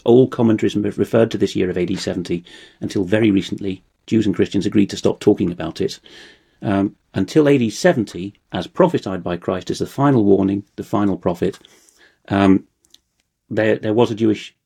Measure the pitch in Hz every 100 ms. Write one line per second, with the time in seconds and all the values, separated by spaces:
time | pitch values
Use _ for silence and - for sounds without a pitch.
0 | - 120 127 - 117 107 107 104 104 101
1 | 101 117 117 101 101 104 92 90 87 90
2 | - 90 87 87 - - - _ 101 107
3 | 90 110 113 98 85 98 98 95 _ _
4 | - 110 104 90 95 101 92 104 98 -
5 | 98 - - 104 92 87 82 - 95 -
6 | _ - - _ _ _ 113 98 101 -
7 | _ - 95 156 143 143 113 - 180 135
8 | 104 87 98 - _ 92 82 - 175 147
9 | - 92 90 87 - 92 - 95 87 -
10 | 139 127 101 98 98 101 - - 98 107
11 | 101 92 95 87 90 - _ _ _ _
12 | _ _ - 98 98 95 - _ _ _
13 | _ _ _ _ _ 107 110 104 110 107
14 | 117 104 110 104 - _